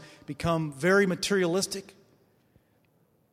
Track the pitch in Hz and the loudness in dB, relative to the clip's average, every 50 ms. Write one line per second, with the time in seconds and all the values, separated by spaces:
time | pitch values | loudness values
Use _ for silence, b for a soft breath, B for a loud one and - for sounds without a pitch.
0 | B B B B B - 143 - - 170 165 160 160 151 139 131 151 180 190 202 | B B B B B -14 -10 -4 -2 0 0 0 -2 -4 -4 -2 2 4 4 4
1 | 202 185 175 - - - 208 190 180 165 165 196 190 - - 196 - - - - | 4 2 0 -2 -2 0 0 2 2 2 0 0 -2 -4 -8 -12 -14 -16 -20 -20
2 | - _ _ _ _ _ _ _ _ _ _ _ _ _ _ _ _ _ _ _ | -20 _ _ _ _ _ _ _ _ _ _ _ _ _ _ _ _ _ _ _
3 | _ _ _ _ _ _ | _ _ _ _ _ _